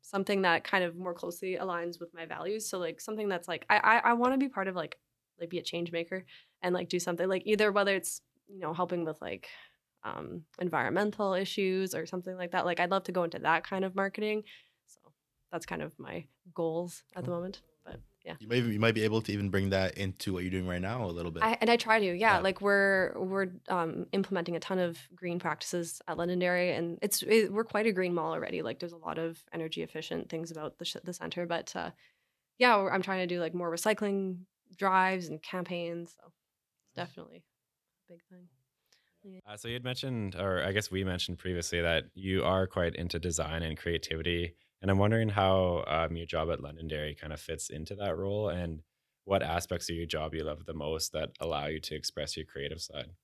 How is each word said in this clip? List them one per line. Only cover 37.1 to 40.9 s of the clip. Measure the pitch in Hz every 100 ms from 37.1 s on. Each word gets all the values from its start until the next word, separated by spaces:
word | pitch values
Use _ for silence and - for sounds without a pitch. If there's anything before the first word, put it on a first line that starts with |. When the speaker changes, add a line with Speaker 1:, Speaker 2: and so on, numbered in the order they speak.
| - - 170 _ _ _ _ _ _ _
Speaker 1:
a |
big | 170 _
thing. | 180 175 _ _ _ _ _ _ _
Yeah. | 196 185 104
Speaker 3:
Uh, | 104
so | 117
you | 120
had |
mentioned, | 123 127 135 120 101 87
or | 98 90
I | 80
guess | 98 -